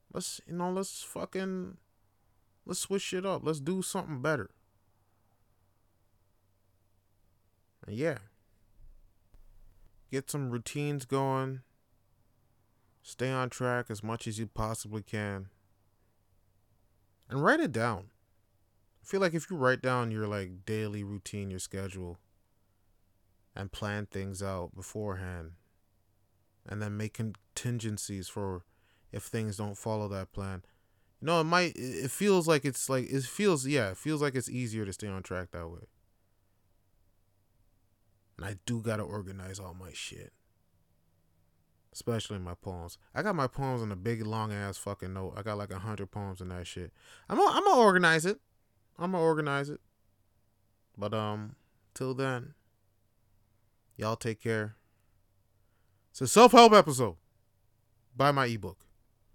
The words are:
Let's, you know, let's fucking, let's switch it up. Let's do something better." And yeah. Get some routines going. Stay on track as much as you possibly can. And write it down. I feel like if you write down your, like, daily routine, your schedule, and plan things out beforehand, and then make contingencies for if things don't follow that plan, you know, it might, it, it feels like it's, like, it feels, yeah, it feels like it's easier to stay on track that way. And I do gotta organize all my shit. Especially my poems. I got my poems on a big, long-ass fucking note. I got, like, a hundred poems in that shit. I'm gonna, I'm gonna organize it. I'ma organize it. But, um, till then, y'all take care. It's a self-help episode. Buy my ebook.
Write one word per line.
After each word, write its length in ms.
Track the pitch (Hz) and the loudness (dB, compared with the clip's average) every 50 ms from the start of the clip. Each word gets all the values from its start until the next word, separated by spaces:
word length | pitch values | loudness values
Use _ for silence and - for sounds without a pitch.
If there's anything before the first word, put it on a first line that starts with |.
| _ - - | _ -12 -10
Let's, 280 | - 185 - - - - | -8 -8 -8 -10 -12 -12
you 80 | - 170 | -10 -6
know, 160 | 175 175 180 | -4 -4 -2
let's 320 | 185 185 196 - - - - | -2 -2 -4 -6 -8 -12 -12
fucking, 760 | - - - 196 - - 190 190 190 190 185 180 185 185 - _ _ _ _ _ _ _ _ _ _ _ _ _ _ _ _ _ | -12 -10 -10 -8 -8 -6 -6 -6 -4 -6 -6 -8 -10 -12 -16 _ _ _ _ _ _ _ _ _ _ _ _ _ _ _ _ _
let's 160 | - 185 - | -10 -8 -6
switch 320 | - - 196 196 - - - | -4 -4 -4 -4 -4 -4 -4
it 140 | 185 185 | -4 -2
up. 180 | 196 180 131 131 | -2 -2 -2 -2
Let's 160 | 143 160 151 | -2 -4 -2
do 220 | 135 151 190 190 180 | -2 -4 -2 -2 -2
something 400 | - - 196 - - 156 127 123 | -4 -4 -6 -4 -6 -6 -4 -2
better." 280 | 151 156 135 98 - - _ _ _ _ _ _ _ _ _ _ _ _ _ _ _ _ _ _ _ _ _ _ _ _ _ _ _ _ _ _ _ _ _ _ _ _ _ _ _ _ _ _ _ _ _ _ _ _ _ _ _ _ _ _ _ _ _ _ _ _ _ _ _ _ _ - | 0 0 -2 -4 -8 -12 _ _ _ _ _ _ _ _ _ _ _ _ _ _ _ _ _ _ _ _ _ _ _ _ _ _ _ _ _ _ _ _ _ _ _ _ _ _ _ _ _ _ _ _ _ _ _ _ _ _ _ _ _ _ _ _ _ _ _ _ _ _ _ _ _ -14
And 100 | - 101 | -10 -8
yeah. 220 | 113 147 165 139 113 - - _ _ _ _ _ _ _ _ _ - - - - - - - _ _ _ _ - - - - - - - - - - - - - - - - | -4 -4 -4 -4 -6 -10 -18 _ _ _ _ _ _ _ _ _ -20 -20 -20 -20 -20 -20 -20 _ _ _ _ -20 -20 -20 -20 -20 -20 -20 -20 -20 -20 -20 -20 -20 -20 -12 -8
Get 200 | - 135 135 - | -6 -6 -4 -4
some 200 | - 147 139 127 | -4 -4 -4 -4
routines 540 | 120 120 117 - - 147 147 147 147 143 131 | -4 -6 -6 -6 -6 -4 -4 -2 -4 -4 -4
going. 580 | - 139 135 135 135 135 131 131 135 135 131 - _ _ _ _ _ _ _ _ _ _ _ _ _ _ _ _ _ _ _ _ _ _ _ _ _ _ _ - | -2 0 0 2 2 0 0 -2 -4 -6 -10 -12 _ _ _ _ _ _ _ _ _ _ _ _ _ _ _ _ _ _ _ _ _ _ _ _ _ _ _ -20
Stay 280 | - - - 120 131 | -16 -8 -4 -4 -2
on 200 | 131 131 127 123 | -2 -2 -2 -4
track 360 | - - 127 123 123 123 120 - | -4 -2 0 0 0 0 -2 -4
as 140 | 113 101 104 | -6 -6 -6
much 240 | 110 113 113 - | -6 -6 -6 -6
as 120 | 117 107 110 | -6 -6 -6
you 80 | 113 | -6
possibly 560 | 104 - - 110 110 113 - - 104 104 110 98 | -6 -4 -4 -4 -4 -4 -6 -8 -8 -8 -10 -8
can. 460 | - - 107 104 101 101 98 95 95 - _ _ _ _ _ _ _ _ _ _ _ _ _ _ _ _ _ _ _ _ _ _ _ _ _ _ _ _ _ _ _ _ _ _ - | -6 -6 -4 -4 -4 -6 -6 -10 -12 -16 _ _ _ _ _ _ _ _ _ _ _ _ _ _ _ _ _ _ _ _ _ _ _ _ _ _ _ _ _ _ _ _ _ _ -6
And 140 | - 135 147 | -2 2 4
write 180 | 196 269 320 | 4 4 4
it 120 | 330 190 123 | 2 0 0
down. 380 | 110 113 120 110 87 98 - - _ _ _ _ _ _ _ _ _ _ _ _ _ _ _ _ _ - | 0 0 0 -2 -4 -6 -12 -18 _ _ _ _ _ _ _ _ _ _ _ _ _ _ _ _ _ -8
I 40 | |
feel 140 | - - 196 | -4 0 0
like 140 | 196 175 160 | 2 2 0
if 140 | 165 147 - | -2 -4 -4
you 80 | 190 | -2
write 240 | 156 131 127 127 123 | 2 4 4 4 4
down 300 | - 127 127 123 120 117 | 2 2 2 2 2 0
your, 160 | 110 107 107 | 0 -2 -2
like, 400 | 104 104 104 98 92 90 90 92 | -2 -2 -2 -4 -4 -8 -10 -6
daily 380 | - 110 107 110 107 104 104 101 | -4 -2 -2 -2 -2 -4 -6 -6
routine, 460 | 98 104 101 - - - 104 101 98 | -6 -8 -8 -10 -8 -8 -6 -6 -6
your 100 | 95 92 | -6 -8
schedule, 580 | - - - 98 98 95 92 92 90 87 85 - _ _ _ _ _ _ _ _ _ _ _ _ _ _ _ _ _ _ _ _ _ _ _ _ _ _ - | -8 -8 -8 -6 -6 -6 -8 -8 -10 -10 -12 -14 _ _ _ _ _ _ _ _ _ _ _ _ _ _ _ _ _ _ _ _ _ _ _ _ _ _ -12
and 160 | - 98 98 | -10 -10 -10
plan 360 | - - 110 104 104 104 104 | -8 -8 -6 -4 -4 -4 -6
things 360 | 98 - 98 98 98 98 92 101 | -6 -6 -8 -6 -6 -6 -6 -6
out 320 | 98 95 92 87 85 - | -6 -4 -6 -6 -8 -10
beforehand, 760 | 98 92 - - 110 107 104 95 92 95 90 90 87 82 80 85 - _ _ _ _ _ _ _ _ _ _ _ _ _ _ _ _ _ _ _ _ - - | -14 -14 -12 -8 -6 -6 -6 -6 -6 -6 -8 -8 -10 -12 -14 -16 -20 _ _ _ _ _ _ _ _ _ _ _ _ _ _ _ _ _ _ _ _ -14 -12
and 140 | - 104 107 | -8 -8 -6
then 140 | 104 104 | -6 -6
make 180 | 104 107 107 - | -6 -6 -6 -6
contingencies 1120 | - 113 113 98 - _ _ _ - - 123 120 120 107 113 107 101 - - 104 95 90 | -6 -6 -6 -6 -10 _ _ _ -8 -4 -4 -4 -4 -4 -4 -4 -4 -6 -8 -8 -8 -8
for 380 | - - 107 101 95 92 90 87 _ _ _ _ _ _ _ _ _ - | -8 -8 -6 -4 -4 -6 -6 -10 _ _ _ _ _ _ _ _ _ -12
if 100 | 107 - | -10 -8
things 340 | - - 117 110 107 101 | -6 -4 -4 -4 -4 -4
don't 220 | 98 107 104 101 - | -4 -6 -6 -6 -6
follow 300 | - 117 110 110 107 101 | -6 -4 -4 -4 -4 -4
that 240 | 98 98 95 - - | -6 -6 -8 -8 -8
plan, 320 | 101 98 98 95 92 - - _ _ _ _ _ _ _ _ _ _ | -6 -6 -6 -6 -8 -12 -16 _ _ _ _ _ _ _ _ _ _
you 60 | 123 | -2
know, 140 | 147 170 170 | 0 2 2
it 40 | 160 | 2
might, 320 | 160 170 180 180 165 - | 4 4 2 2 2 0
it, 300 | - 123 127 120 80 120 | -4 -6 -6 -6 -4 -6
it 40 | 135 | -4
feels 380 | - - 190 208 196 185 160 160 | -2 0 4 4 4 6 6 6
like 160 | 160 147 135 | 4 4 4
it's, 240 | 143 127 - - - | 0 -2 -2 -2 -2
like, 200 | 135 131 127 - | 0 -2 0 0
it 140 | - 139 131 | -2 -2 -2
feels, 420 | 123 - - 208 202 175 143 127 | -2 -2 0 2 4 4 2 2
yeah, 260 | 131 147 139 110 95 | 0 0 2 2 0
it 60 | 95 | -2
feels 240 | - - 151 156 147 | -4 -4 -2 0 0
like 140 | 147 143 131 | 0 0 0
it's 160 | 131 117 - | -2 -4 -4
easier 340 | 123 123 127 113 107 110 107 | -4 -4 -4 -4 -4 -4 -4
to 80 | 95 92 | -6 -6
stay 140 | - 107 | -8 -8
on 160 | 104 95 95 92 | -8 -6 -8 -6
track 300 | - 92 90 90 85 - | -6 -6 -6 -6 -6 -8
that 160 | 87 85 82 | -10 -10 -10
way. 180 | 87 85 - - _ _ _ _ _ _ _ _ _ _ _ _ _ _ _ _ _ _ _ _ _ _ _ _ _ _ _ _ _ _ _ _ _ _ _ _ _ _ _ _ _ _ _ _ _ _ _ _ _ | -12 -14 -16 -20 _ _ _ _ _ _ _ _ _ _ _ _ _ _ _ _ _ _ _ _ _ _ _ _ _ _ _ _ _ _ _ _ _ _ _ _ _ _ _ _ _ _ _ _ _ _ _ _ _
And 80 | - 87 | -10 -10
I 120 | 95 110 95 - | -10 -10 -8 -6
do 140 | - 120 117 | -4 -4 -2
gotta 240 | 107 117 110 107 104 | -2 -2 -2 -2 -4
organize 560 | 76 101 107 95 92 95 98 92 95 95 98 | -4 -6 -8 -8 -10 -10 -12 -12 -12 -12 -12
all 140 | 95 92 87 | -12 -14 -14
my 180 | 92 92 90 - | -14 -14 -14 -14
shit. 400 | - - - - 90 - - - _ _ _ _ _ _ _ _ _ _ _ _ _ _ _ _ _ _ _ _ _ _ _ _ _ _ _ _ _ _ _ - | -12 -12 -12 -14 -14 -16 -18 -20 _ _ _ _ _ _ _ _ _ _ _ _ _ _ _ _ _ _ _ _ _ _ _ _ _ _ _ _ _ _ _ -18
Especially 460 | - - - 117 110 - - 107 98 | -8 -4 -2 -2 -2 -4 -4 -6 -8
my 160 | 90 87 87 | -8 -8 -10
poems. 440 | - - 101 92 87 85 87 - - _ _ - | -10 -10 -10 -10 -8 -10 -12 -14 -18 _ _ -6
I 80 | - 165 | -4 -2
got 140 | 214 190 | -2 0
my 100 | 160 135 | 0 -2
poems 340 | 127 - 143 139 135 127 120 | -2 -2 -4 -4 -2 -2 -2
on 120 | 113 107 101 | -4 -4 -6
a 40 | |
big, 300 | 90 90 117 117 110 110 | -4 -4 -4 -4 -4 -4
long-ass 500 | 107 110 113 107 107 104 101 101 101 92 | -4 -4 -4 -4 -4 -4 -4 -6 -6 -8
fucking 380 | - - 98 101 - - 95 95 | -8 -8 -8 -8 -6 -8 -8 -8
note. 200 | 95 95 92 - | -8 -8 -8 -8
I 60 | 101 101 | -8 -6
got, 140 | 110 104 | -6 -6
like, 140 | 104 101 101 | -6 -6 -8
a 80 | 98 95 | -8 -8
hundred 320 | 92 110 107 101 101 95 | -8 -6 -6 -6 -8 -8
poems 300 | - 104 101 98 95 92 | -8 -8 -8 -8 -8 -8
in 80 | 95 92 | -10 -8
that 180 | 92 90 90 | -8 -8 -10
shit. 260 | - - 95 90 - - _ - - - - - - | -10 -10 -10 -12 -12 -14 _ -20 -20 -20 -18 -10 -2
I'm 100 | - 269 | 2 4
gonna, 180 | 392 403 - | 4 4 4
I'm 80 | 285 381 | 4 4
gonna 160 | 403 370 262 | 6 8 8
organize 460 | 233 208 185 180 180 165 160 160 156 | 8 8 8 8 6 6 6 4 4
it. 140 | 185 214 - - _ _ _ _ _ _ _ _ _ _ - | 0 -2 -4 -8 _ _ _ _ _ _ _ _ _ _ -8
I'ma 220 | 165 180 185 175 | -6 -2 0 2
organize 480 | 160 160 160 151 151 147 139 139 143 143 | 4 4 4 4 2 0 0 0 -2 -2
it. 120 | 147 - _ _ _ _ _ _ _ _ _ _ _ _ _ _ _ _ _ _ _ _ _ _ _ | -6 -10 _ _ _ _ _ _ _ _ _ _ _ _ _ _ _ _ _ _ _ _ _ _ _
But, 160 | - 101 104 107 | -8 -6 -4 -2
um, 440 | 110 107 107 107 107 107 110 - - _ _ _ _ _ _ - | -2 -2 -2 -4 -4 -6 -10 -12 -16 _ _ _ _ _ _ -10
till 200 | - 131 131 131 | -6 -6 -4 -4
then, 400 | 123 135 135 131 123 117 - 147 - _ _ _ _ _ _ _ _ _ _ _ _ _ _ _ _ _ _ _ _ _ _ _ _ _ _ _ | -2 -2 -2 -2 -4 -6 -10 -16 -20 _ _ _ _ _ _ _ _ _ _ _ _ _ _ _ _ _ _ _ _ _ _ _ _ _ _ _
y'all 200 | - 110 110 113 | -6 -4 -4 -4
take 240 | 113 - 120 110 - | -4 -4 -6 -6 -4
care. 360 | - 117 113 110 107 107 110 - _ _ _ _ _ _ _ _ _ _ _ _ _ _ _ _ _ _ _ _ _ _ _ _ _ _ | -4 -2 -2 -2 -2 -6 -8 -14 _ _ _ _ _ _ _ _ _ _ _ _ _ _ _ _ _ _ _ _ _ _ _ _ _ _
It's 120 | - - 131 | -8 -4 -2
a 40 | |
self-help 460 | 123 - 208 240 247 - 233 240 226 214 | 6 10 12 12 12 12 12 12 12 12
episode. 440 | 208 165 156 139 123 127 104 82 - _ _ _ _ _ _ _ _ _ _ _ _ _ _ _ _ _ _ - | 12 10 10 6 2 0 0 -2 -6 _ _ _ _ _ _ _ _ _ _ _ _ _ _ _ _ _ _ 0
Buy 160 | 120 135 143 143 | 2 4 4 6
my 140 | 139 131 | 4 2
ebook. 400 | 120 117 110 95 92 92 - - - _ _ _ _ _ _ _ _ _ | 2 0 -2 -6 -8 -10 -12 -16 -20 _ _ _ _ _ _ _ _ _